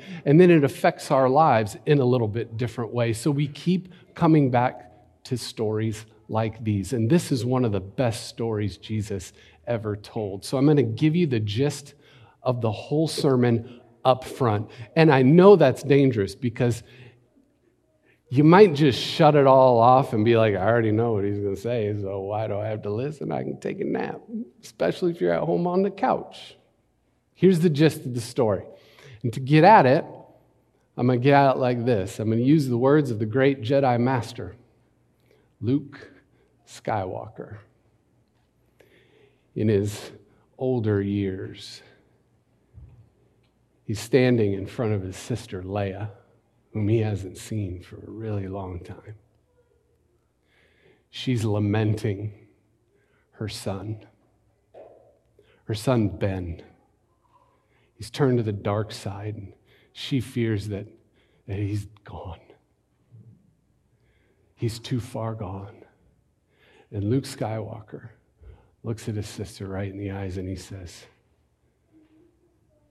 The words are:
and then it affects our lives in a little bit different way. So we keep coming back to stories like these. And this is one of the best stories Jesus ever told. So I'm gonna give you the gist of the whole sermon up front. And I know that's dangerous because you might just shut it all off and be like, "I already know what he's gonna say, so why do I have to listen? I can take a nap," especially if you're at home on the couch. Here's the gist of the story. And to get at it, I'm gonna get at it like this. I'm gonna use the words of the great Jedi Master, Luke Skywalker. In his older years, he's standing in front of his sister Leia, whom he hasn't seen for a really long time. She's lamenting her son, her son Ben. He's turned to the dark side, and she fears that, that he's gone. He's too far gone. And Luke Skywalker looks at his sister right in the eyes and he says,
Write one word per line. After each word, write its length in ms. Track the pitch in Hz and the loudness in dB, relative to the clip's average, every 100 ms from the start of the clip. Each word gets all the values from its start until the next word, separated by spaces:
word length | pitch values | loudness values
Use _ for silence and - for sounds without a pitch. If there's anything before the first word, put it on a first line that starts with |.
| - 175 | -10 -6
and 160 | - 156 | 4 6
then 100 | 180 | 8
it 140 | 165 | 6
affects 460 | 160 - 180 - - | 4 0 -2 -2 0
our 180 | 135 131 | 2 4
lives 480 | 135 160 113 104 - - | 4 4 4 0 -6 0
in 140 | 143 | 2
a 40 | |
little 240 | 123 123 110 | 2 0 -2
bit 280 | 113 107 113 | -4 -8 -8
different 360 | 123 - 110 | -8 -6 -6
way. 200 | 120 117 | -2 -2
So 180 | 110 156 | -2 -2
we 180 | 143 143 | -2 -4
keep 440 | - 170 185 - - _ | -4 -2 -2 -4 -18 _
coming 360 | - 170 156 135 | 0 4 4 4
back 420 | 120 127 - - - _ _ | 2 0 -4 -16 -20 _ _
to 140 | - 123 | -10 -10
stories 680 | - - 107 107 110 107 - _ - | -8 -6 -4 -4 -4 -8 -14 _ -8
like 340 | 110 113 107 | -4 -4 -4
these. 280 | 110 104 92 | -4 -2 -2
And 160 | 123 113 | -2 0
this 220 | 170 170 | 0 0
is 140 | 135 | -4
one 200 | 117 127 | -2 -2
of 60 | 120 | 0
the 100 | 101 | -4
best 460 | 95 - 123 110 - | -6 -4 -4 -4 -10
stories 520 | - 113 107 104 92 | -8 -6 -4 -6 -8
Jesus 540 | - 110 101 98 - - - _ | -8 -8 -6 -8 -12 -20 -20 _
ever 300 | - 117 107 | -8 -6 -6
told. 500 | 104 - 117 104 101 | -8 -10 -8 -8 -8
So 140 | - 139 | -6 0
I'm 80 | 143 | 4
gonna 160 | 147 | 4
give 320 | 113 110 156 | 2 0 0
you 140 | 165 165 | 0 0
the 120 | 117 | -2
gist 540 | 107 104 143 - - - _ - - _ | -2 -2 -4 -4 -14 -20 _ -20 -20 _
of 180 | 127 120 | -4 -2
the 100 | 113 | -4
whole 380 | 107 - 147 156 | -4 -4 -2 -2
sermon 720 | - 151 127 120 117 - - - _ | 0 0 2 2 0 -2 -16 -20 _
up 200 | 135 123 | 0 0
front. 460 | - - 123 104 110 - 113 | -4 -2 0 0 -4 -14 -4
And 160 | - 160 | 4 6
I 120 | 131 | 6
know 340 | 131 170 190 190 | 6 8 10 10
that's 260 | 139 - | 6 2
dangerous 540 | 135 139 135 110 98 - | 2 4 4 0 -4 -4
because 480 | 123 - 120 113 - - - _ _ _ _ _ _ _ _ _ _ _ _ | -6 -2 -2 -2 -8 -20 -20 _ _ _ _ _ _ _ _ _ _ _ _
you 160 | 127 | 4
might 300 | 151 180 208 | 6 10 8
just 260 | 139 151 107 | 8 2 2
shut 340 | - - 156 | -2 4 6
it 120 | 147 135 | 6 6
all 320 | 131 131 120 | 8 8 6
off 340 | 117 127 135 | 6 6 4
and 120 | 113 | 2
be 120 | 110 113 | 4 4
like, 180 | 113 | 4
"I 100 | 98 | 2
already 280 | 98 120 110 | 2 2 2
know 220 | 107 117 | 0 0
what 100 | 104 | 0
he's 160 | 101 101 | -2 -4
gonna 160 | 101 92 | -4 -4
say, 360 | 117 120 104 104 | -4 -4 -4 -6
so 200 | 98 98 | -6 -8
why 260 | 98 107 110 | -6 -6 -4
do 100 | 101 | -6
I 120 | 107 | -6
have 140 | 107 | -6
to 80 | 101 | -6
listen? 420 | 107 139 151 156 | -6 -6 -8 -8
I 100 | - | -6
can 160 | 135 139 | -6 -8
take 220 | - - | -8 -6
a 40 | |
nap," 360 | - - - - - 226 - _ | -6 -4 -6 -10 -12 -12 -12 _
especially 480 | - - 170 165 175 | -20 -4 -4 -2 -4
if 100 | 170 | -2
you're 120 | 180 | -2
at 100 | 165 | -2
home 240 | 165 175 175 | -2 -2 0
on 160 | 180 | 0
the 80 | 196 | -2
couch. 640 | 196 254 - - - - - _ _ _ _ _ _ _ | -2 -2 -2 -6 -18 -20 -20 _ _ _ _ _ _ _
Here's 240 | _ 180 175 | _ 4 4
the 100 | 175 | 2
gist 340 | 139 156 - | 4 2 2
of 100 | 131 | -6
the 60 | 120 | -8
story. 440 | - - 110 95 - - _ - - - | -6 -2 0 0 -6 -20 _ -20 -20 -8
And 80 | 127 | -6
to 80 | 139 | -6
get 240 | 131 156 | 2 6
at 220 | 175 214 131 | 10 8 8
it, 180 | 147 - - - _ _ _ _ _ _ - | 4 0 -12 -20 _ _ _ _ _ _ -2
I'm 100 | 123 | 0
gonna 100 | 123 | 2
get 160 | 135 | 4
at 220 | 139 135 139 | 6 6 4
it 20 | |
like 260 | 127 123 | 0 0
this. 360 | 117 110 95 - | 0 0 -2 -4
I'm 100 | 107 | -2
gonna 120 | 113 | 0
use 260 | 127 160 131 | 4 2 2
the 100 | 120 | 2
words 320 | 131 151 135 | 4 4 2
of 80 | 110 | -4
the 80 | 113 | -2
great 340 | 131 135 135 | 2 2 0
Jedi 380 | 110 139 135 120 | 0 2 2 2
Master, 560 | 123 131 107 - 92 - _ _ _ _ _ _ _ _ _ _ | 0 -2 -4 -12 -16 -16 _ _ _ _ _ _ _ _ _ _
Luke 520 | 107 143 151 - - - _ _ _ _ | -2 -2 -4 -16 -20 -20 _ _ _ _
Skywalker. 960 | _ - - 110 92 58 110 - - 104 _ _ _ _ _ _ _ _ _ _ _ _ _ _ _ _ _ _ _ - | _ -12 -6 -4 -6 -10 -12 -16 -16 -18 _ _ _ _ _ _ _ _ _ _ _ _ _ _ _ _ _ _ _ -4
In 120 | 110 | 0
his 420 | 101 104 107 - - _ _ _ - | 0 -2 -8 -14 -20 _ _ _ -8
older 420 | 131 123 107 101 | -4 -2 0 -2
years, 800 | 98 101 98 95 107 - - - - _ _ _ _ _ _ _ _ - - - _ _ _ _ _ _ _ _ | -2 -4 -4 -6 -12 -16 -20 -20 -20 _ _ _ _ _ _ _ _ -20 -20 -20 _ _ _ _ _ _ _ _
he's 160 | - 104 | -10 -10
standing 520 | - 131 127 120 101 | 0 2 4 2 0
in 140 | 95 98 | -2 -8
front 260 | - 110 | -4 -2
of 100 | 104 | -2
his 140 | 92 92 | -6 -10
sister 460 | - 117 - 95 | -8 -10 -8 -12
Leia, 480 | 92 101 98 92 107 - _ _ _ _ _ | -8 -6 -6 -6 -10 -14 _ _ _ _ _
whom 160 | 110 104 | -4 0
he 100 | 113 | 0
hasn't 400 | 107 95 92 - | 0 -4 -8 -14
seen 420 | - 110 98 87 | -10 -8 -8 -10
for 160 | - 104 | -16 -20
a 140 | 98 | -16
really 380 | 104 110 101 95 | -12 -8 -8 -8
long 320 | 98 92 90 | -10 -10 -12
time. 340 | - 95 - 107 _ _ _ _ _ _ _ _ _ _ _ _ _ _ _ _ _ _ _ | -14 -18 -20 -20 _ _ _ _ _ _ _ _ _ _ _ _ _ _ _ _ _ _ _
She's 360 | - - 120 | -10 -4 -2
lamenting 1040 | 110 104 104 104 107 104 113 95 107 - _ _ _ _ _ _ _ _ _ | -2 -2 0 0 0 -2 -4 -6 -10 -14 _ _ _ _ _ _ _ _ _
her 140 | - 107 | -12 -10
son, 560 | - - 95 104 107 - _ _ _ _ _ _ - - - _ _ _ _ _ _ | -10 -10 -10 -10 -12 -16 _ _ _ _ _ _ -20 -20 -20 _ _ _ _ _ _
her 100 | - | -10
son 340 | 107 - 120 101 | -6 -2 0 0
Ben. 540 | 87 101 92 87 82 - _ _ _ _ _ _ _ _ _ _ _ _ | -2 -6 -6 -8 -12 -18 _ _ _ _ _ _ _ _ _ _ _ _
He's 160 | - 107 | -20 -12
turned 280 | - 139 120 | -2 0 0
to 40 | |
the 100 | 110 | -2
dark 400 | 98 104 104 107 | -4 -4 -4 -6
side, 440 | - 104 98 104 104 | -10 -12 -10 -12 -12
and 160 | 98 - _ _ _ | -16 -20 _ _ _
she 280 | - - 139 | -18 -6 -4
fears 480 | - 120 113 104 107 | -4 -4 -2 -2 -4
that, 200 | 98 107 - _ _ _ _ - | -8 -10 -20 _ _ _ _ -10
that 120 | 98 | -8
he's 280 | 101 104 - - | -6 -6 -10 -18
gone. 360 | - 87 90 85 _ _ _ _ _ _ _ 113 117 _ _ _ _ _ _ _ _ _ _ _ _ | -20 -16 -16 -18 _ _ _ _ _ _ _ -20 -20 _ _ _ _ _ _ _ _ _ _ _ _
He's 240 | _ 117 107 | _ -6 -6
too 220 | - 123 | -8 -8
far 340 | - 113 113 | -6 -8 -8
gone. 500 | 110 92 98 101 - - _ _ _ _ _ _ _ _ _ _ | -8 -10 -12 -14 -20 -20 _ _ _ _ _ _ _ _ _ _
And 180 | 107 101 | -6 -2
Luke 160 | 135 | -2
Skywalker 840 | 135 - 113 110 107 110 - - 113 _ _ _ - - _ _ | -4 -8 -8 -8 -10 -14 -16 -20 -20 _ _ _ -20 -20 _ _
looks 260 | 113 110 - | -10 -8 -8
at 80 | 107 | -8
his 100 | 104 | -8
sister 400 | - 101 - 98 | -12 -14 -12 -10
right 240 | 95 101 | -8 -8
in 80 | 98 | -8
the 140 | 101 | -8
eyes 240 | 98 95 95 | -8 -8 -8
and 120 | 95 | -8
he 60 | |
says, 520 | 95 - 98 87 - - _ _ _ _ _ _ _ _ 320 _ 311 349 _ _ _ _ _ _ | -10 -12 -16 -16 -20 -20 _ _ _ _ _ _ _ _ _ _ _ _ _ _ _ _ _ _